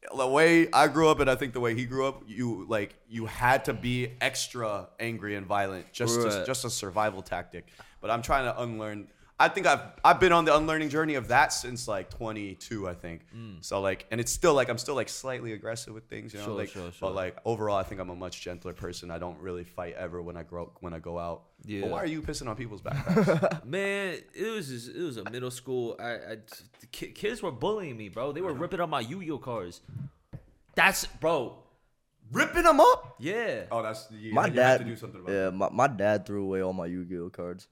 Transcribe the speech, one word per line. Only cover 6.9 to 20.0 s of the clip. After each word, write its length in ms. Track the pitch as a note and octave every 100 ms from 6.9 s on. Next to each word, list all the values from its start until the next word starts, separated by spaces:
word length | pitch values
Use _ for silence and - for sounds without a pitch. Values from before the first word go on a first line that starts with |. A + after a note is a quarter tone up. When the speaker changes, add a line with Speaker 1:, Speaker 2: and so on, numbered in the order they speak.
| F2+ G#2+ F#2+
Speaker 1:
tactic. 440 | F#2+ F2+ F2 F2 - _ - -
But 100 | G#2
I'm 120 | A#2
trying 220 | A#2 C#3+
to 160 | B2+ A2+
unlearn. 460 | A#2+ A2+ G#2+ G#2 G2+ _ _ _
I 100 | E3
think 180 | G3 F3+
I've, 140 | C#3 B2 -
I've 160 | D3+ E3+
been 140 | F3+
on 140 | E3+ D#3+
the 100 | D3+
unlearning 320 | D#3 D#3 D3+
journey 260 | D3 D#3+ C#3+
of 120 | G#2+
that 240 | A#2+ D3+
since, 340 | - C3 A#2+ A#2+
like, 220 | G2+ F#2
twenty-two, 800 | - A#2 G#2+ G2+ F#2 - A2+ F#2+
I 60 |
think. 320 | E2+ F2 E2 _ A2+
Speaker 2:
Mm. 260 | A2+ F2+
Speaker 1:
So, 200 | D#2+ G2
like, 240 | G2 F#2+ -
and 80 | A#2
it's 140 | A#2
still, 220 | - F3+
like, 160 | C#3+ A#2+
I'm 80 | A#2+
still, 160 | -
like, 160 | C#3 A2
slightly 420 | - C3 B2+ A#2+
aggressive 400 | G#2+ A2 A2+ -
with 120 | A2 A2+
things, 240 | A2 A2
you 60 | G#2+
know, 80 | G#2
Speaker 2:
Sure, 80 |
Speaker 1:
like, 140 | G#2 F#2
Speaker 2:
sure, 140 | G2+
Speaker 1:
but, 80 | F2
Speaker 2:
sure. 160 | F2 F#2+
Speaker 1:
like, 260 | F#2+ F#2 F2
overall, 320 | A2 A2+ G#2+ G2+
I 60 |
think 180 | F#2+ G2
I'm 80 | F2+
a 60 | F2+
much 240 | F2+ -
gentler 320 | - F2 F2+
person. 380 | E2+ F#2 F2+ F2
I 80 | E2+
don't 200 | F2 D#2+
really 260 | F#2 F2
fight 300 | F2 - F2
ever 260 | -